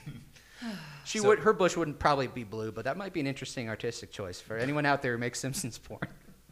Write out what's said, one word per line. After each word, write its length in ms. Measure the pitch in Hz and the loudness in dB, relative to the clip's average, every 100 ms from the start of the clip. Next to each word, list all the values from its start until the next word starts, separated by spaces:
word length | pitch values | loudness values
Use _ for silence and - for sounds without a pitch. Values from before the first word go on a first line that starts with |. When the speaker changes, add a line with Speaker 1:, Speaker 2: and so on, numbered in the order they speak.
| - - - - - - 233 190 156 147 | -14 -14 -16 -20 -20 -12 -10 -10 -12 -14
Speaker 1:
She 140 | - 220 | -6 2
Speaker 2:
So 100 | 208 | 6
Speaker 1:
would, 100 | 214 | 8
her 120 | 185 | 6
bush 240 | 214 180 175 | 6 4 4
wouldn't 220 | 156 135 | 0 2
probably 280 | 156 143 123 | 4 4 2
be 160 | 127 | -4
blue, 300 | 107 110 110 | -8 -6 -6
but 120 | 110 113 | -4 -4
that 100 | 165 | -4
might 160 | 196 | -4
be 80 | 175 | -2
an 60 | 139 | -2
interesting 420 | 135 131 - 113 | -2 -6 -6 -6
artistic 420 | 107 120 - 98 | -4 -4 -6 -10
choice 300 | - 95 90 | -8 -8 -10
for 160 | - 110 | -8 -2
anyone 300 | 127 147 143 | 0 2 4
out 160 | 139 | 2
there 100 | 131 | 2
who 60 | 117 | 0
makes 200 | 120 - | -2 -4
Simpsons 400 | 131 127 120 - | -6 -4 -6 -10
porn. 220 | - 110 - - - - - | -14 -10 -10 -10 -20 -20 -20